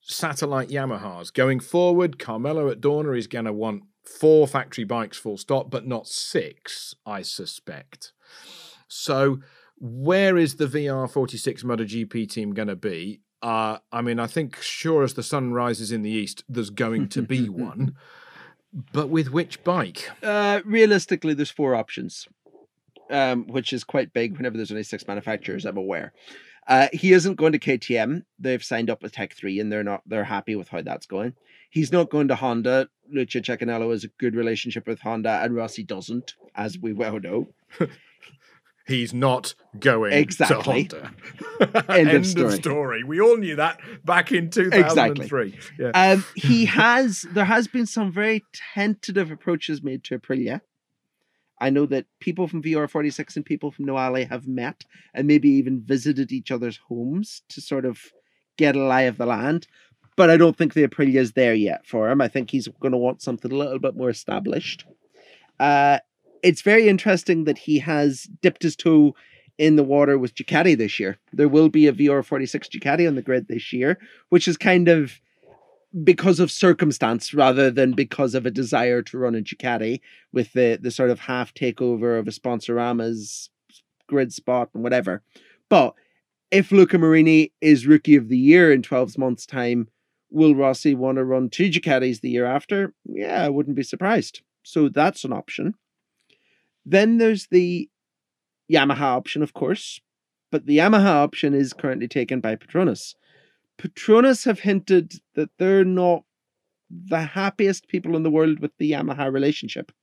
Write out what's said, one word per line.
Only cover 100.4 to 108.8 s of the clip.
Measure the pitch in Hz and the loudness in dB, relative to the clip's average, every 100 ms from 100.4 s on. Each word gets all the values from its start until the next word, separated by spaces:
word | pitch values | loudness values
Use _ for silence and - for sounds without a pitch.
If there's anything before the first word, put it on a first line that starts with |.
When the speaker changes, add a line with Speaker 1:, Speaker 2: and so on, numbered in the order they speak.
| _ | _
Speaker 2:
but | 156 147 | -6 2
the | 147 | 4
Yamaha | 180 214 196 151 | 6 6 6 4
option | 143 - 147 139 | 2 0 0 0
is | 135 | 0
currently | - 147 127 117 | -4 -6 -6 -4
taken | 147 120 131 | -4 -4 -4
by | 110 110 | -4 -6
Petronas. | _ - 180 101 - - _ _ _ _ _ _ | _ 0 0 -2 -8 -20 _ _ _ _ _ _
Petronas | 175 - - 220 262 254 - | -14 -10 4 6 6 4 0
have | 202 | -2
hinted | 202 196 190 185 165 - _ - | 0 -2 4 2 2 -12 _ -6
that | 151 _ | -6 _
they're | 185 196 185 | 2 4 4
not | 185 180 175 _ _ _ _ _ _ _ | 2 2 0 _ _ _ _ _ _ _
the | 170 185 165 | -20 -4 -4
happiest | 156 190 196 - 202 190 _ | -4 -4 -4 0 0 0 _
people | - 165 165 | -6 -2 -2
in | |
the | 160 | 2
world | 156 156 156 | 2 2 0
with | 147 | -4
the | _ | _